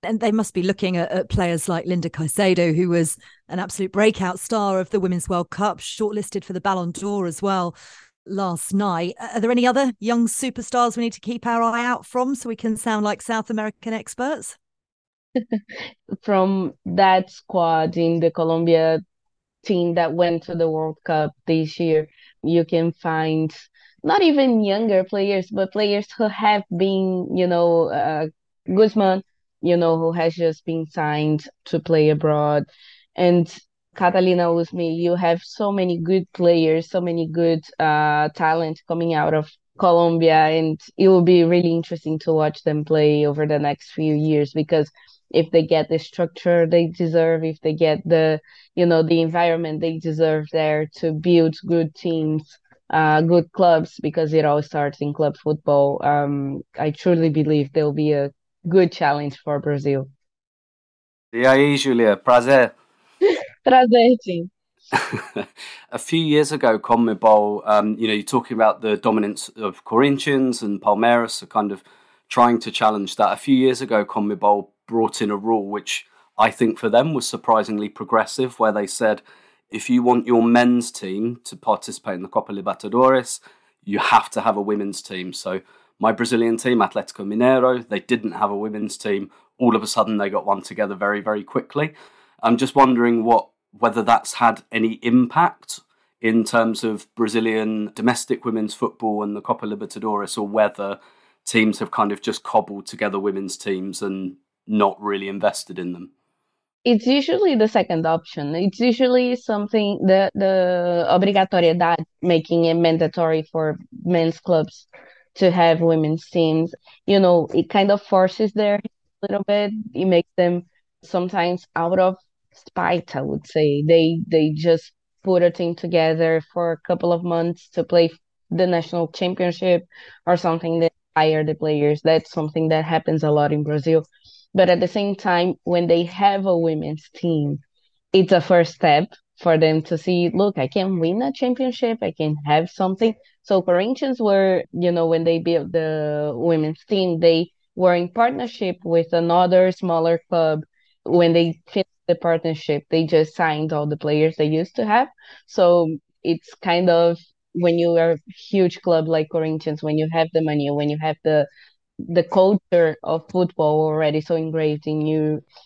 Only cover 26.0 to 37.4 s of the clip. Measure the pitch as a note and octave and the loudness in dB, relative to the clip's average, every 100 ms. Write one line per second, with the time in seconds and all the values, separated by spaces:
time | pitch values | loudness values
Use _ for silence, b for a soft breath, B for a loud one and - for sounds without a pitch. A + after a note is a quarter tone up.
26 | G#3 - G#3+ - G#3+ G#3 G3 F3 F#3+ F#3+ | -4 -4 -4 0 0 0 -2 -2 0 0
27 | F#3+ F#3 F3 F#3 F3+ F3 E3+ E3+ D#3+ C3 | -2 -2 -4 -2 0 2 2 2 0 -2
28 | - D#3 D#3 _ _ _ - F#3 A3 G#3+ | -2 -4 -6 _ _ _ -4 2 2 4
29 | G3 F#3+ - _ _ _ E3+ F3 E3+ E3 | 0 0 -4 _ _ _ 0 2 2 0
30 | E3 E3+ E3 E3 E3 D#3 - E3 D#3+ - | -2 0 -2 0 -4 -4 -8 -8 -8 -6
31 | D3+ D3+ D3+ D3+ - _ - D#3+ D#3 D#3+ | -4 -2 -2 -2 -6 _ -6 -6 0 2
32 | D3+ D3+ D3+ D3+ D3 D3 - b b b | 4 2 0 0 2 0 -2 b b b
33 | b - F3+ F3 E3 - _ _ _ - | b 0 4 4 0 -6 _ _ _ -2
34 | F3+ F#3 F#3 F3+ E3+ E3+ E3+ F3+ E3+ E3 | 0 2 2 2 2 0 -2 -4 -4 -2
35 | F3 F3 F3 E3+ - - G#3 G3+ F3+ E3+ | -2 0 0 -2 -4 -6 -4 -2 -2 -2
36 | E3 F#3+ F#3 - F3 E3+ D#3+ D#3+ E3 F#3 | -2 -2 -2 0 2 4 2 0 -2 -4
37 | F3 E3+ E3 D#3+ | -4 -4 -4 0